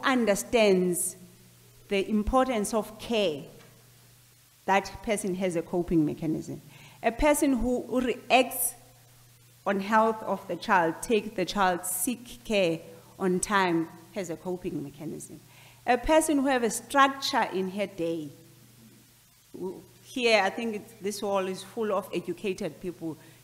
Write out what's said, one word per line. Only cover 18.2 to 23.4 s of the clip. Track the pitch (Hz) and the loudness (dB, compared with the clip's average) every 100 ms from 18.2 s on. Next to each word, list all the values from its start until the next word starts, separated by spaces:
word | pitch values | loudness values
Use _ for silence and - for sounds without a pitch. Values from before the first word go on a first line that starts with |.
| 147 - - - - - - - - _ _ _ _ - 180 - - - | -8 -14 -20 -20 -20 -20 -20 -20 -20 _ _ _ _ -10 -10 -10 -16 -20
Here, | - 269 233 214 | -12 0 4 4
I | 190 | 4
think | 240 233 208 | 0 -4 -6
it's, | - - | -10 -8
this | 190 208 | -8 -4
hall | 208 196 185 | -2 0 -2
is | 185 | -6
full | - - 214 | -10 -6 -2
of | 196 196 | -2 -2
educated | 175 175 170 208 185 185 151 | -6 -6 -6 -6 -4 -6 -8
people. | 180 165 165 143 - - | -10 -8 -10 -10 -16 -20